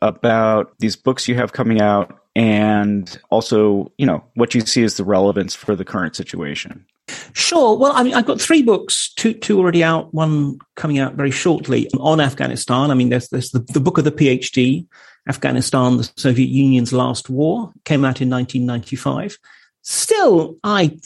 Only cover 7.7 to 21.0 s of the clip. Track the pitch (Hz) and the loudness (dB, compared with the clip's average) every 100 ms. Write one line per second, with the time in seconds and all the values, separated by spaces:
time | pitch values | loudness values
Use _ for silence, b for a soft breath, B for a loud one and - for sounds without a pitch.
7.7 | 214 277 285 254 247 220 226 - 320 233 | 4 2 2 0 0 -2 -2 2 2 4
8.7 | 190 - - - - 226 220 - 202 180 | 2 0 -6 -6 -2 -2 -2 0 2 4
9.7 | 170 165 165 160 156 160 151 143 135 _ | 4 2 0 -2 -2 0 0 -2 -4 _
10.7 | - 156 143 135 - 139 131 180 156 151 | -8 -2 -2 -2 -2 -4 0 0 0 0
11.7 | 120 120 - 156 156 139 - 131 127 - | -2 0 -2 2 2 2 -2 -6 -6 -2
12.7 | 123 147 131 123 123 - 131 - 127 113 | 0 2 2 2 0 -2 -8 -4 -4 -2
13.7 | 156 143 170 151 147 143 127 - 135 127 | 0 0 2 0 2 2 2 -2 0 0
14.7 | 156 - b b b - 131 139 127 - | 0 -6 b b b -10 -4 -2 -2 0
15.7 | 135 127 123 117 - 135 123 127 131 139 | 2 2 2 -2 -2 0 2 2 2 4
16.7 | 127 120 127 127 120 - 127 156 226 208 | 2 2 0 -2 -4 -6 -2 -2 -2 -6
17.7 | - - 147 135 131 127 127 127 127 123 | -12 -2 0 0 0 -2 -2 -4 -4 -4
18.7 | 120 - 131 143 135 202 - b b b | -4 -8 -6 -6 -6 -8 -14 b b b
19.7 | b - - - 440 330 175 160 - 208 | b -10 -6 0 2 4 4 2 -6 -2
20.7 | 202 156 - | 0 0 -2